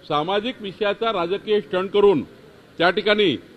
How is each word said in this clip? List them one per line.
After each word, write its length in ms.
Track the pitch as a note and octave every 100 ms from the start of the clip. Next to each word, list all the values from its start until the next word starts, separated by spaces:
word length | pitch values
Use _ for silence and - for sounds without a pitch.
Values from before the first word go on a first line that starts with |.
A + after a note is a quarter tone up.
| -
सामाजिक 540 | D3+ D#3 G3+ A3 B3+
विषयाचा 500 | G3+ E3+ G3+ G3+ A3+
राजकीय 480 | G#3 E3+ F#3+ - G#3
स्टंट 300 | - F3+ F#3+
करून 320 | G3+ G3+ E3 G#2+ - - - - -
त्या 120 | E3+
ठिकाणी 460 | F#3+ G3+ G#3 G3+ A2 -